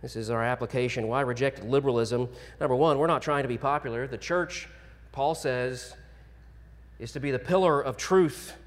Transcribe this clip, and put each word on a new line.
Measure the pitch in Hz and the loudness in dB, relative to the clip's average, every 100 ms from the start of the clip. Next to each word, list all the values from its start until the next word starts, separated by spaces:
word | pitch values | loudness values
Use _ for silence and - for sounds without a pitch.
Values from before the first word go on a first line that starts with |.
This | 127 113 | -10 -8
is | 110 | -4
our | 117 | 0
application. | 117 123 120 135 131 123 110 | 0 -2 -2 -2 -2 -2 -2
Why | 127 | 0
reject | 131 117 135 135 | 0 0 -2 -2
liberalism? | 104 139 139 117 113 120 120 - - - | 0 2 2 2 2 0 -4 -8 -20 -6
Number | 151 | 0
one, | 127 160 139 | 4 4 4
we're | 160 | 2
not | 151 | 2
trying | - 143 | 2 -2
to | 135 | 0
be | 117 | -2
popular. | 139 147 135 117 135 | 0 -2 -2 -6 -6
The | 120 | -8
church, | - 175 170 - - - - - - | -2 0 0 -6 -14 -18 -20 -20 -16
Paul | - 139 | -2 -2
says, | 160 143 123 127 127 - - - - - - - - - - - - | 0 -2 -2 -2 -6 -12 -18 -20 -20 -20 -20 -20 -20 -20 -20 -20 -14
is | 113 | -10
to | 147 | -6
be | 139 | -2
the | 127 | -2
pillar | - 190 185 143 | 2 4 6 4
of | 139 117 | 2 -4
truth. | - 185 170 - - - | 4 6 6 2 -14 -16